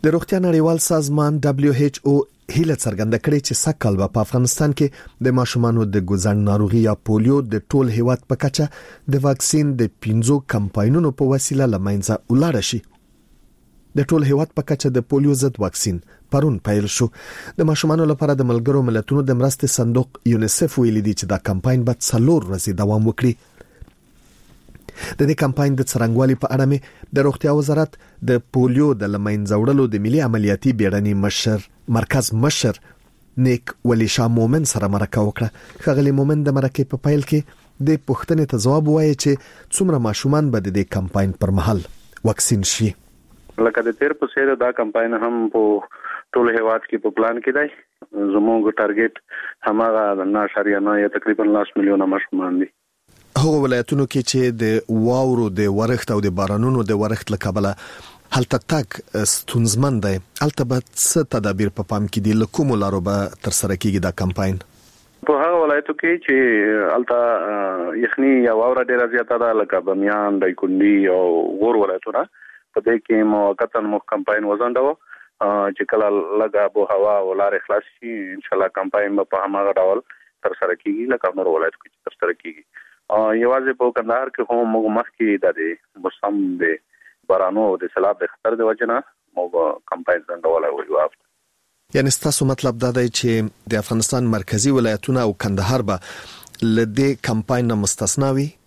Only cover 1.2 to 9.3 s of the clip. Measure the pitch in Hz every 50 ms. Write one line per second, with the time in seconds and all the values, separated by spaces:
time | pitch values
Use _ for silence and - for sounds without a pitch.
1.2 | 147 147 151 151 135 147 139 135 143 147 139 123 147 143 139 - _ 131 143 143
2.2 | - _ _ _ _ - - 139 165 160 151 - - 113 101 92 107 110 113 110
3.2 | - - 147 147 135 - - - - 160 156 - - 113 98 92 98 95 - 117
4.2 | 107 - - 127 127 120 - - 156 147 139 - 151 139 - - - - _ _
5.2 | 120 131 123 131 123 113 - 123 120 117 117 117 110 104 98 104 92 87 101 95
6.2 | 90 107 101 104 104 104 101 104 104 98 101 117 113 110 104 - _ - 107 107
7.2 | 110 123 139 143 135 113 104 107 - _ - 139 135 123 107 110 117 123 127 123
8.2 | - _ 131 - - 143 - - 151 147 - - - - - - _ - 135 139
9.2 | 131 143